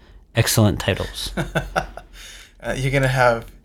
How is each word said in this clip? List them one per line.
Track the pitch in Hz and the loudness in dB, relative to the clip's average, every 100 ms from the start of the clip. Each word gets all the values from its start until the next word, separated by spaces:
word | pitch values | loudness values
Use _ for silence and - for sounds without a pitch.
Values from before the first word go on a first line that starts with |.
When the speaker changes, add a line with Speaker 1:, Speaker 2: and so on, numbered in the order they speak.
| - - _ - | -20 -20 _ 0
Speaker 1:
excellent | 107 - 107 - | 2 4 4 4
titles. | - 95 - - - - | 0 -2 -4 -8 -8 -6
Speaker 2:
<laughs> | 160 160 - - - - - - - - - _ | -4 -4 -4 -6 -6 -14 -20 -20 -20 -20 -20 _
Uh, | 117 117 | -8 -4
you're | 131 | 0
gonna | 139 135 | 2 2
have, | 131 123 117 113 - | 4 4 4 -4 -18